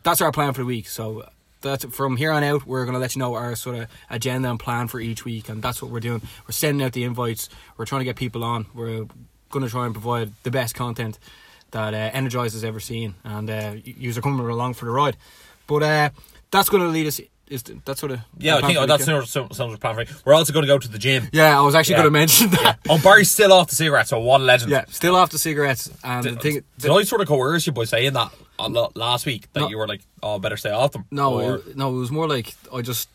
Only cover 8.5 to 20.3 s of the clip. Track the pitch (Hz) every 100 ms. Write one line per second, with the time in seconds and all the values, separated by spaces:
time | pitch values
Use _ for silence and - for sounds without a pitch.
8.5 | 117 107 120 113 113 110 - - _ _
9.5 | 139 127 123 123 110 117 120 110 - 123
10.5 | 131 120 - 123 113 113 107 - - -
11.5 | _ _ 113 107 107 110 131 131 123 120
12.5 | 107 113 110 - 117 113 90 113 107 107
13.5 | 110 107 107 123 123 123 117 135 135 117
14.5 | 117 123 120 120 123 147 120 _ - -
15.5 | _ - 147 151 151 147 - - - _
16.5 | 190 196 196 175 160 151 - - _ _
17.5 | 135 - 113 - 135 147 127 113 - 151
18.5 | 147 - 165 139 147 160 147 120 143 120
19.5 | - 123 110 120 110 117 - -